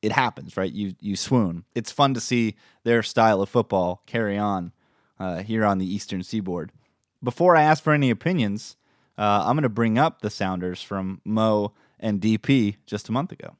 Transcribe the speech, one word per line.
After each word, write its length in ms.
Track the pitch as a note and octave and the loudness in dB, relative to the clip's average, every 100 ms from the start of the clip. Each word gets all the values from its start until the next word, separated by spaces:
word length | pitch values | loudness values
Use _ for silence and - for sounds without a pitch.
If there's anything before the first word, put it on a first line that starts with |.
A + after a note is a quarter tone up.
it 100 | G#2 | 0
happens, 440 | A2+ B2 - C#2+ - | 0 -2 -4 -12 -6
right? 160 | F#2+ | -6
You, 220 | - G2+ F#2 | -4 -8 -6
you 160 | G2+ G2 | -8 -6
swoon. 480 | - B2+ G2 E2+ - | 0 0 0 -4 -8
It's 160 | - A2+ | -10 -8
fun 240 | - C#3 | 0 0
to 60 | B2+ | 0
see 340 | - B2 A2+ - _ _ | -2 -2 -2 -4 _ _
their 180 | A2+ A#2 | 0 0
style 400 | G#2+ - A2+ G2+ | 0 2 4 4
of 60 | G2 | 2
football 540 | B2 A2 G2 F2 F2+ _ | 0 0 0 0 -4 _
carry 320 | A#2 G#2+ G2+ | -4 -2 -2
on, 340 | G#2 G2 F2 _ _ _ _ _ | -2 -2 -6 _ _ _ _ _
uh, 240 | F#2 E2+ | -8 -6
here 220 | G#2 A2 | -4 2
on 140 | G#2 G2 | 2 2
the 140 | F#2 | 0
Eastern 300 | G2+ - F#2 | -4 -6 -8
Seaboard. 500 | F2+ A2+ F#2+ F2 D#2 _ _ _ _ _ | -6 -6 -4 -6 -8 _ _ _ _ _
Before 340 | B2 - F3 E3 | -6 2 6 6
I 60 | |
ask 200 | D3+ D#3 | 6 4
for 100 | - | 2
any 180 | D3+ C3+ | 2 2
opinions, 680 | A2+ D#3+ F3+ G#2+ G#2 - - _ _ _ - | 2 0 0 -2 -4 -10 -20 _ _ _ -2
uh, 280 | G#2 G#2 | 2 2
I'm 120 | F#2+ C#3 | 2 2
gonna 120 | C3+ | 0
bring 300 | G#2 A2+ A2+ | 0 2 4
up 220 | D#3 - | 2 0
the 100 | G#2+ | -8
Sounders 520 | - F#2+ F#2 F2+ F2+ | -4 -4 -2 -6 -8
from 380 | - G2 F#2 F#2+ | -8 -6 -6 -8
Mo 480 | - A2 A2 G#2+ G#2 _ _ _ | -4 0 2 2 -2 _ _ _
and 220 | A2 G2+ | -4 0
D 180 | G#2+ A2 | 0 0
P 380 | - C3+ G#2 G2+ _ | 2 2 2 -2 _
just 220 | G#2 - | -10 -4
a 40 | |
month 200 | A#2 E3+ | -4 -4
ago. 240 | - G1+ - | -10 -18 -20